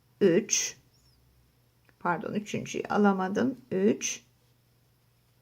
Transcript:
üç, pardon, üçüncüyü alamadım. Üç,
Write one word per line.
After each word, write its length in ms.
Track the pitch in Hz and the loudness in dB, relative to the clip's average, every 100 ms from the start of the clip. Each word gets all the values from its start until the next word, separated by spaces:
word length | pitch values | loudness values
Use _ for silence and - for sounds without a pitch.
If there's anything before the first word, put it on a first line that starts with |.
| _ _ | _ _
üç, 560 | 196 165 - - - - _ _ _ _ _ _ _ _ _ _ _ _ | 4 4 2 -4 -4 -10 _ _ _ _ _ _ _ _ _ _ _ _
pardon, 340 | 180 170 - | -4 -4 -4
üçüncüyü 500 | 214 208 - - - | -6 -6 -8 -6 -8
alamadım. 760 | - - 208 190 185 185 247 269 - | -2 4 4 4 0 0 0 -2 -6
Üç, 520 | 185 202 - - - - _ _ _ _ _ _ _ _ _ _ _ | 0 0 0 -4 -8 -14 _ _ _ _ _ _ _ _ _ _ _